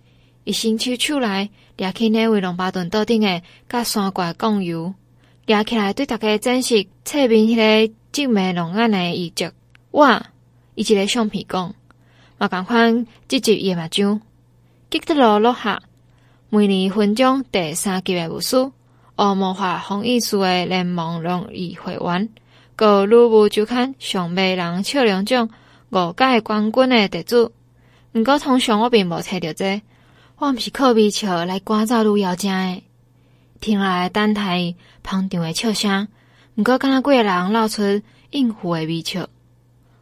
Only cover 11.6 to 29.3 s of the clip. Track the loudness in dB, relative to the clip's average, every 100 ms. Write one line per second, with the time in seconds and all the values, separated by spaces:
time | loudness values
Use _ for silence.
11.6 | -8 -12 _ _ _ _ _ -6 -4 -4
12.6 | -2 2 4 2 -2 -10 -4 -2 2 0
13.6 | 0 -4 -4 -2 -2 -2 -6 _ _ _
14.6 | _ _ -8 -6 -2 2 4 4 2 0
15.6 | -4 -6 -10 _ _ _ _ _ -4 0
16.6 | 2 2 0 0 0 2 2 0 -2 -4
17.6 | -4 -4 -4 -4 -2 -4 -4 -6 -2 0
18.6 | 0 -6 _ _ _ -2 0 2 -2 -2
19.6 | -4 -4 -6 -6 0 0 0 0 0 0
20.6 | 0 -2 -2 -4 -4 -6 -4 -4 -6 -10
21.6 | -10 -10 -12 -8 -4 -4 -4 -10 _ _
22.6 | _ 0 4 4 6 6 8 6 4 2
23.6 | -2 0 -2 -4 -6 -4 -2 0 0 0
24.6 | -2 -4 -4 0 2 2 0 0 -2 -6
25.6 | _ _ -4 -2 -2 0 2 2 0 -2
26.6 | 0 2 4 4 2 -2 -2 0 0 _
27.6 | _ _ _ _ _ -2 2 2 2 0
28.6 | 2 2 2 2 2 -4 -6